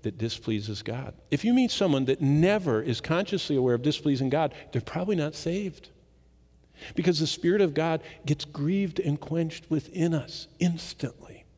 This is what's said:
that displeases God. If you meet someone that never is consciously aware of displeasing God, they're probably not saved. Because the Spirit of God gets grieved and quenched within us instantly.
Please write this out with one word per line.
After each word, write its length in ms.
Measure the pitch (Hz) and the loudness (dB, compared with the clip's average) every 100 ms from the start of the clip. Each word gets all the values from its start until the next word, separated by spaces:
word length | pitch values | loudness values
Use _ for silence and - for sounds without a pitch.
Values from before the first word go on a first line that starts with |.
that 160 | 117 - | -6 -4
displeases 640 | 113 - - 110 104 101 | -6 -4 -4 -4 -4 -8
God. 320 | - 117 131 - - | -8 -8 -10 -14 -4
If 140 | 143 | 0
you 100 | 226 | 4
meet 160 | 247 247 | 4 4
someone 360 | - 196 139 131 | 2 2 2 2
that 140 | 135 | 2
never 640 | 139 147 175 208 175 110 | 4 6 6 4 2 0
is 180 | 107 117 | 0 -4
consciously 540 | - 165 202 196 - | 0 -2 0 -4 0
aware 220 | 143 127 120 | 2 4 2
of 60 | |
displeasing 460 | 131 147 151 135 135 | 0 0 0 0 2
God, 260 | 143 151 - - | 2 0 -4 -6
they're 100 | - | -6
probably 340 | - 165 185 196 | -4 -4 -2 0
not 200 | 151 156 | -2 -4
saved. 540 | - 180 202 151 - _ _ _ _ _ _ _ _ - - | -4 -4 -6 -10 -20 _ _ _ _ _ _ _ _ -20 -8
Because 240 | - 170 160 | -2 2 2
the 80 | 156 | 0
Spirit 340 | - 170 202 | 0 2 4
of 140 | 190 | 2
God 280 | 143 160 160 - - | 2 0 -2 -4 -12
gets 200 | 135 151 | -2 -2
grieved 560 | 147 143 143 196 196 160 | -2 -4 0 0 0 0
and 180 | 175 143 | 0 -2
quenched 500 | - 165 165 - - | -2 -2 -2 -4 -2
within 460 | 156 - 185 170 | -4 -2 -2 0
us 320 | 160 - - - - | 0 -4 -12 -16 -2
instantly. 840 | 180 165 - - 123 - - - - | 0 0 -8 -8 -8 -10 -20 -20 -20